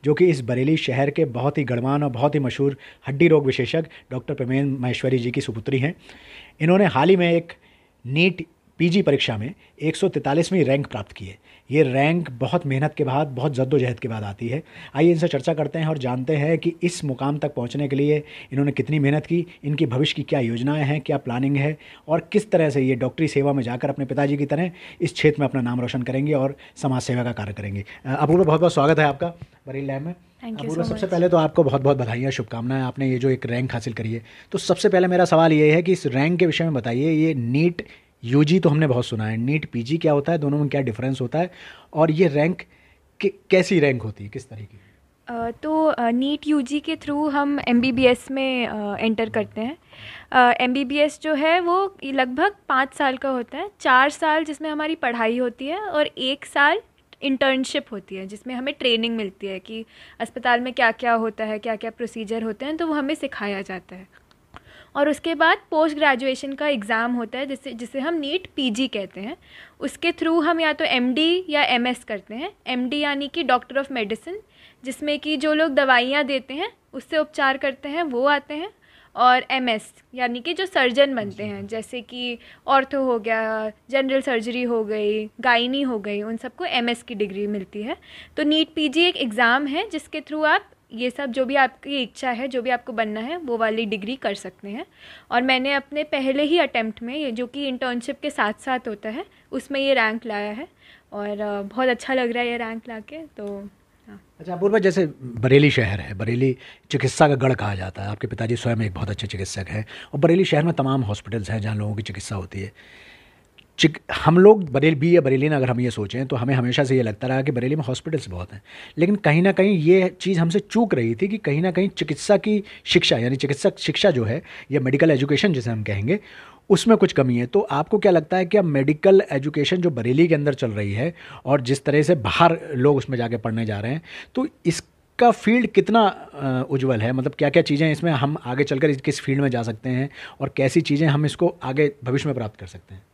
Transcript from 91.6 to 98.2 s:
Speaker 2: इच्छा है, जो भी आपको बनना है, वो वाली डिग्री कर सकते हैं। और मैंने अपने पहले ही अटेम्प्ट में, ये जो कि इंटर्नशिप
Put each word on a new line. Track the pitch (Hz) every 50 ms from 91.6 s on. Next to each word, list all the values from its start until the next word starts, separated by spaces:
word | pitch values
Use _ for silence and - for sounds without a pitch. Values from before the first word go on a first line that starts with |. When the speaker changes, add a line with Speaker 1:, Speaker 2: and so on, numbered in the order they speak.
| 262 247 247 _ - 277 285 277 254
Speaker 2:
इच्छा | 202 _ - - 254
है, | 247 220 262 277
जो | 254 254
भी | 226 254
आपको | 247 247 - - 220
बनना | 214 226 214 214 214
है, | 220 254 320 359
वो | 330 262 233 220
वाली | 226 220 220 220 233
डिग्री | 208 220 208 190 202 262
कर | 262 - 226 202
सकते | 196 - 190 185 _ - 202
हैं। | 202 254 349 _ _ _ - - - - - _
और | - 240
मैंने | 254 262 262 254 254 277 285
अपने | 277 269 _ 294 294 302
पहले | 294 - 285 262 262 262 277 294
ही | 285 320 349
अटेम्प्ट | 302 269 - 247 226 220 214 - 233
में, | 233 262
ये | 302 302 269
जो | 226 220 247 240
कि | - 277 285 269
इंटर्नशिप | 254 247 269 254 240 240 233 - 277 -